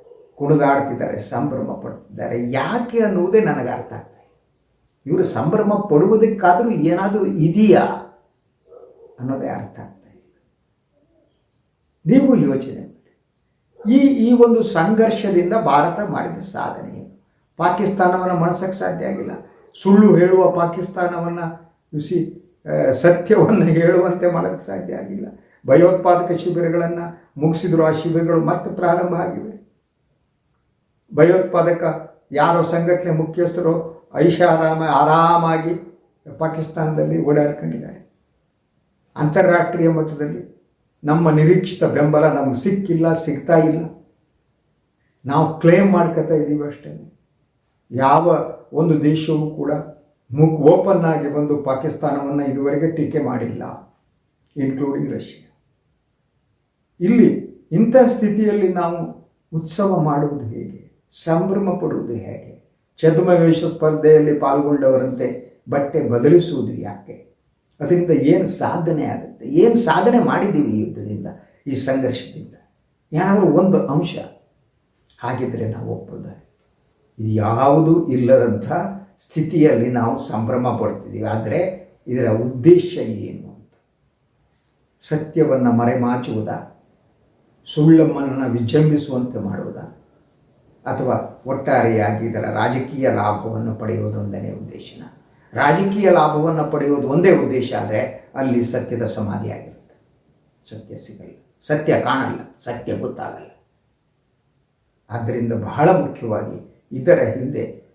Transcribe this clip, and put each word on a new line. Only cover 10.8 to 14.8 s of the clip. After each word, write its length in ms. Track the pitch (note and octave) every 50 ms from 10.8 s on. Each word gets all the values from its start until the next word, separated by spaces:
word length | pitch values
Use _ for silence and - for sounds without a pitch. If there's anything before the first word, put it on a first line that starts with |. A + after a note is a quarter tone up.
| _ _ _ _ _ _ _ _ _ _ _ _ _ _ _ _ _ _ _ _ _ _ _ _ -
ನೀವು 300 | D#3+ B3 C#4 - C4+ A#3+
ಯೋಚನೆ 440 | E3+ C#3+ C#3 C3 - - - - -
ಮಾಡಿ, 400 | - - - _ _ _ _ _ _ _ _ _ _ _ _ _ _ _ _ - - G#3 C4
ಈ, 40 |
ಈ 340 | C#4 C#4 C4+ C4 A3 A3 B3
ಒಂದು 320 | B3 A#3+ A#3 A#3 A#3 A3 -
ಸಂಘರ್ಷದಿಂದ 880 | - - D#3+